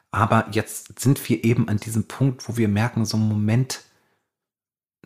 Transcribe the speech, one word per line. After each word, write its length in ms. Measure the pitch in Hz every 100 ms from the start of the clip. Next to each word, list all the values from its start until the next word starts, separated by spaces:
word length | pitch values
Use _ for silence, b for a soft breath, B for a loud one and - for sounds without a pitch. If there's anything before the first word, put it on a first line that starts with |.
| B
Aber 360 | 98 110 113 -
jetzt 480 | 107 - - - -
sind 300 | 127 139 -
wir 140 | 117
eben 260 | 113 117 110
an 80 | 113
diesem 280 | 110 110 -
Punkt, 440 | - 135 127 -
wo 80 | 113
wir 100 | 107
merken, 380 | 101 117 120 107
so, 120 | 110
Moment, 640 | 107 104 104 120 127 - - _ _ _ _ _ _ _ _ _ _ _